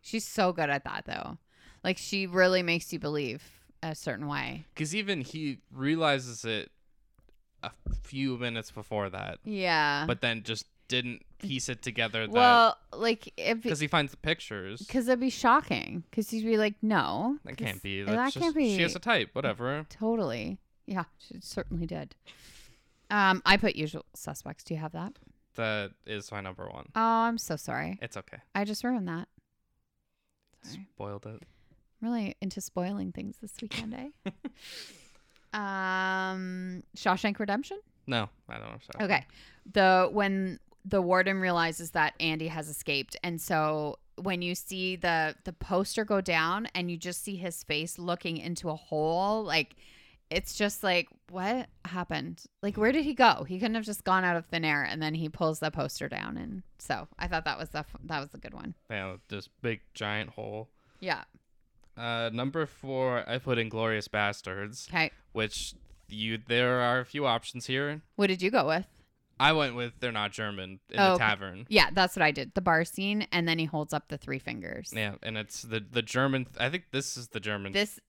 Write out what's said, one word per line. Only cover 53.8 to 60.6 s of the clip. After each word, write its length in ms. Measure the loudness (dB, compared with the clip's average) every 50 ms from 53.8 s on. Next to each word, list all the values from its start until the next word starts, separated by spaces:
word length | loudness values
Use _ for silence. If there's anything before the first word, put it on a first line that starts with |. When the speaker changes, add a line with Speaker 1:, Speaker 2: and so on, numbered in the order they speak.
| -2
Speaker 1:
just 180 | -4 -6 -4 2
gone 200 | 4 4 6 6
out 120 | 4 2
of 80 | 2 0
thin 180 | -2 -2 0 2
air." 200 | 2 2 2 2
And 160 | 0 -2 -2
then 140 | -2 -2 0
he 160 | 0 -2 -4
pulls 280 | -2 0 0 0 2 2
the 100 | -2 -2
poster 360 | 0 0 -2 -2 -2 -4 -6
down, 300 | -6 -4 -6 -6 -6 -6
and 260 | -8 -8 -8 -10 -10 -12 -14 -18 _
so 300 | -6 -4 -4 -4 -4 -12 -10 -8
I 100 | -6 -2
thought 180 | -2 -2 -2
that 120 | -2 -4 -4
was 120 | -6 -6
the 80 | -6 -8
f-, 180 | -8 -8 -12 -14 -8
that 160 | -6 -4 -4
was 140 | -4 -6 -12
a 40 | -14
good 140 | -14 -14 -14
one. 220 | -10 -10 -12 -12 _ _ _
Speaker 2:
Yeah, 260 | -6 -6 -4 -6 -8 -10 _ _
just 180 | -8 -8 -8 -10 _ _ -2
big 180 | -2 -2 -2 -6 -18 _
giant 340 | -6 -4 -2 -2 -2 -4 -6
hole. 380 | -8 -10 -8 -8 -8 -8